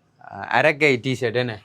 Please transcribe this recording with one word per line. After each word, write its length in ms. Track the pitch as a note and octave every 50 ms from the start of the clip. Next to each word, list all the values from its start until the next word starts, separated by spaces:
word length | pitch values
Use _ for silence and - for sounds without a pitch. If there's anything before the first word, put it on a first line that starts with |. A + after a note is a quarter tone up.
| _ _ _ _
அ, 40 | - - -
அரக்கை 640 | G2 G2+ - - B2 C3+ D#3 D3+ C#3 D#3 D3 C3 A2+ A2
டிஷர்ட் 320 | C3 B2+ - B2 A2+ G#2
என்ன? 240 | B2 B2 A#2+ G#2+ G2+